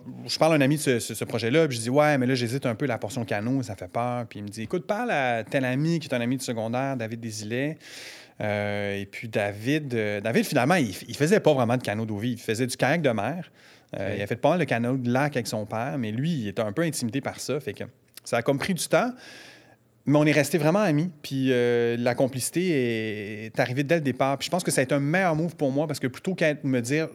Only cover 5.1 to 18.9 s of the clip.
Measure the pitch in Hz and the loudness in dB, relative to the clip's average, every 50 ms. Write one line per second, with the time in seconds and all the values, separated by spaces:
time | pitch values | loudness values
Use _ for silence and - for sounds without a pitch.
5.1 | 196 147 135 123 120 113 107 - - 143 131 123 127 135 151 165 170 165 - - | 0 0 2 2 0 0 -2 -2 0 0 0 0 0 0 0 0 0 -2 -2 -2
6.1 | 131 123 117 120 131 131 - - 123 113 107 113 117 123 135 139 135 127 113 107 | -2 -2 0 0 -2 -2 -2 -4 -4 -2 -2 -2 -2 -2 -2 -2 -4 -4 -6 -6
7.1 | 117 117 113 113 104 110 107 107 117 123 139 151 160 - - - - - - - | -8 -8 -8 -8 -8 -8 -8 -4 -4 -2 -2 -4 -4 -8 -12 -18 -18 -16 -16 -16
8.1 | - - - - _ - 107 107 104 104 104 101 101 104 101 101 101 98 101 95 | -18 -18 -20 -18 _ -6 -4 -2 0 0 0 -2 -2 -2 -2 -2 -4 -4 -6 -8
9.1 | - - - 117 107 123 101 101 104 104 107 127 147 160 151 139 120 113 107 104 | -10 -12 -10 -6 -2 -2 -2 -2 -4 -4 -2 -2 -2 0 -2 -2 -2 -2 0 0
10.1 | 104 104 101 110 120 214 233 - - 131 117 135 180 185 139 107 90 - - - | -2 -2 -2 0 0 0 0 2 2 2 4 4 4 4 2 0 -2 -6 -12 -10
11.1 | 117 - 147 156 214 196 - 151 151 135 120 110 120 127 123 - 104 107 113 107 | -2 0 2 4 4 4 6 6 4 6 4 2 2 0 0 -2 -2 -2 -2 -4
12.1 | 107 101 104 127 120 - - - 110 104 131 123 - - 127 127 151 175 156 135 | -4 -2 -2 -4 -4 -4 -2 -2 -2 0 0 -2 0 0 2 2 2 4 2 2
13.1 | 113 107 101 117 156 180 165 - _ - - - - - _ _ - - 101 98 | 2 2 0 -2 -4 -6 -8 -12 _ -20 -20 -20 -20 -20 _ _ -8 -6 -4 -4
14.1 | 107 107 101 - 123 - - 143 165 185 156 123 131 117 117 117 135 135 123 120 | -4 -4 -4 -4 -2 2 2 2 4 2 2 0 0 0 0 0 -2 0 0 0
15.1 | 120 131 147 147 147 127 117 - - 110 107 107 120 110 117 139 143 143 117 107 | 2 2 2 0 0 -2 -4 -2 -4 -6 -6 -4 -4 -4 -4 -4 -4 -4 -4 -4
16.1 | 107 117 139 165 175 139 110 101 95 - 113 107 98 - 170 165 143 - 127 117 | -2 -2 -2 -2 -2 -2 -4 -4 -2 -2 -4 -2 -2 -2 -2 -2 -2 -2 -4 -4
17.1 | 104 139 123 107 92 - - - 123 151 147 - 98 - 101 110 - _ _ _ | -4 -4 -4 -6 -6 -8 -6 -4 -4 -4 -4 -6 -8 -8 -10 -14 -14 _ _ _
18.1 | _ - - - - 117 - - 139 139 - - 190 156 - - | _ -20 -6 -2 -2 0 2 2 0 0 0 -2 -2 -2 0 2